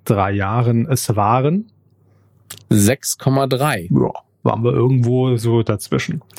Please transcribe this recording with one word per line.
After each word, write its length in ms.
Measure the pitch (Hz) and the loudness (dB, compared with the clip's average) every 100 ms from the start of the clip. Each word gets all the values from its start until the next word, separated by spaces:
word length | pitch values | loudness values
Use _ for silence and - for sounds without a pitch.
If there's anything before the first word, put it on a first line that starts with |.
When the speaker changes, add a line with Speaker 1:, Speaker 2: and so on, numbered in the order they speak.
| - | 0
Speaker 1:
drei 280 | 101 98 | 0 0
Jahren. 520 | 101 95 117 120 117 117 | -2 -2 0 2 0 0
Es 300 | 127 - 104 | -2 0 2
waren 560 | 104 127 143 190 220 _ _ _ _ _ _ _ - - - | 2 2 2 -2 -4 _ _ _ _ _ _ _ -20 -14 -2
Speaker 2:
Sechs 480 | 107 101 139 - - | 2 2 0 -4 -4
Komma 300 | 135 135 135 | -2 0 0
drei. 400 | 131 147 110 85 | 0 0 -2 -2
Speaker 1:
Ja, 220 | 131 123 - - _ | 0 -2 -6 -18 _
waren 200 | 120 107 | -4 0
wir 100 | 117 | 0
irgendwo 600 | 117 123 131 120 127 127 117 | 2 2 2 2 0 0 0
so 260 | 113 117 | 0 0
dazwischen. 580 | 113 104 - 131 - 160 - | 0 -4 -4 -4 -4 -8 -12